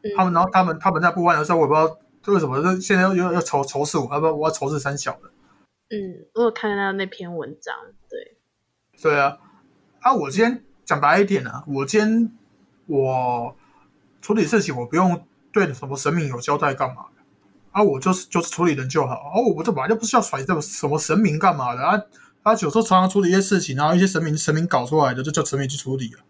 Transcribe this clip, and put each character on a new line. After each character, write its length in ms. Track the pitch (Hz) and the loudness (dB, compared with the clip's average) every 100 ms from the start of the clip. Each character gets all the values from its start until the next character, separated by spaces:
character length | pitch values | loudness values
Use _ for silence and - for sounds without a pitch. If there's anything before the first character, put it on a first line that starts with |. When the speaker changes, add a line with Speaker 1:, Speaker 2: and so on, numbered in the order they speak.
Speaker 1:
嗯。 80 | 214 202 | -4 0
Speaker 2:
他 80 | |
们， 100 | 185 | 2
然 80 | 170 | 2
后 80 | 185 | 2
他 120 | 190 | 2
们， 120 | 180 160 | 2 0
他 120 | 196 | -2
们 100 | 175 | 2
在 100 | 175 | 0
不 140 | 180 | 2
欢 120 | 175 156 | 2 2
而 60 | |
散， 120 | 151 165 | 2 2
我 60 | |
也 60 | 143 | 4
不 40 | |
知 60 | 156 | 4
道 160 | 160 - _ _ - | 2 -2 _ _ 0
为 100 | 196 | 0
什 60 | 147 | 2
么 140 | 131 | 0
这 180 | 175 185 | 0 -2
现 160 | - 196 | 0 2
在 60 | |
又， 120 | 185 | 4
又， 180 | 185 180 | 2 0
又 80 | 170 | 0
仇-， 220 | 170 139 | 0 -2
仇 200 | 135 139 | -2 -4
视 140 | 147 160 | -2 -2
我？ 100 | 127 | -2
要 80 | 143 | 0
不 60 | 160 | 0
然 120 | 151 | 0
我 100 | 156 | -2
要 60 | |
仇 160 | 156 139 | -2 -4
视 80 | 147 | -4
三 180 | 139 139 | -4 -6
小 160 | 135 | -8
的？ 160 | - - _ _ _ _ _ _ | -10 -18 _ _ _ _ _ _
Speaker 1:
嗯， 360 | 214 190 175 - | -8 -8 -12 -10
我 80 | 226 | 0
有 80 | 233 | 0
看 260 | 226 214 202 | 0 -4 -2
到 160 | 196 | -2
那 140 | 196 190 | -2 -6
篇 300 | - 175 170 | -8 -10 -8
文 200 | 127 - | -10 -12
章， 140 | - - - _ _ | -14 -14 -16 _ _
对。 280 | - - _ _ _ _ _ _ _ | -16 -16 _ _ _ _ _ _ _
Speaker 2:
对 180 | 160 147 | 0 2
啊。 200 | 139 143 _ _ _ _ _ _ | 0 -2 _ _ _ _ _ _
啊， 120 | 247 | 2
我 180 | 262 139 | 2 0
今 120 | 151 | 2
天 220 | 233 247 _ _ | 2 0 _ _
讲 160 | - 147 | -4 0
白 200 | 143 175 | 4 4
一 40 | |
点 220 | 196 185 123 | 4 0 -2
啊， 180 | 120 147 | -12 -6
我 180 | 135 | -4
今 160 | 139 214 | 0 2
天 320 | 214 226 226 - _ _ _ _ - | 2 2 0 -4 _ _ _ _ -4
我 680 | 143 131 127 123 120 120 - _ _ _ _ _ _ | 0 0 0 -2 -2 -4 -12 _ _ _ _ _ _
处 140 | - | 0
理 100 | 220 | 0
事 180 | 151 202 | 4 2
情， 140 | - 123 | 0 -6
我 100 | 120 | -2
不 100 | 160 | 2
用 300 | 185 170 - _ _ | 2 2 -6 _ _
对 200 | 214 170 | 0 0
什 140 | 127 135 | -4 -10
么 100 | 139 | -4
神 160 | 147 | -2
明 160 | 170 147 | -2 -2
有 120 | 123 | -6
交 160 | 123 143 | -2 0
代 180 | 147 | -2
干 140 | 135 131 | -2 -6
嘛 180 | - - _ | -6 -20 _
的。 60 | _ _ _ _ _ | _ _ _ _ _
啊， 100 | 196 | 2
我 180 | 208 135 | 2 2
就 120 | 190 | 0
是， 140 | 185 - | 0 -2
就 120 | 175 | -4
是 80 | 165 | -2
处 160 | - | 0
理 80 | 175 | 0
人 160 | 135 127 | 0 -2
就 180 | 151 127 | -2 -2
好。 80 | |
啊， 220 | 127 143 190 240 | -6 -4 0 0
我 60 | |
不， 80 | 156 | 0
这 80 | 233 | -2
本 120 | 156 | -2
来 60 | 139 | -2
就 60 | |
不 100 | 220 226 | -2 2
需 100 | 247 | 0
要 60 | |
甩 200 | - 139 | 0 -6
这 120 | 135 | -2
个 60 | 165 | -4
什 240 | 147 - 147 | -4 -6 -2
么 100 | 147 | -2
神 200 | - 160 | 0 2
明 200 | 208 151 | 2 2
干 160 | 185 147 | 0 0
嘛 180 | 123 | -4
的 80 | 123 | -2
啊。 180 | 143 202 - _ - _ | 0 -2 -4 _ -20 _
啊， 100 | - | 0
有 60 | 165 | 0
时 120 | 156 | 2
候 100 | 226 | 0
常 220 | 220 185 | 4 4
常 60 | 185 | 4
处 120 | 202 | 2
理 80 | 180 | 4
一 40 | |
些 60 | 190 | 2
事 200 | 190 190 | 2 0
情， 160 | 143 131 | 0 -2
然 100 | 151 | 2
后 80 | |
一 40 | 175 | 4
些 80 | 190 | 2
神 160 | 180 | 0
明， 140 | 160 151 | -2 -2
神 180 | - | 0
明 120 | 156 175 | 0 0
搞 200 | 135 123 | -2 0
出 100 | 156 | 2
来 80 | 139 | 2
的， 100 | 123 | 0
就 80 | 143 | -4
叫 140 | 160 | -4
神 140 | 143 139 | -2 -4
明 100 | 135 | -4
去 80 | 143 | -8
处 200 | 131 135 | -6 -6
理 100 | 117 | -6
啊。 100 | - _ | -12 _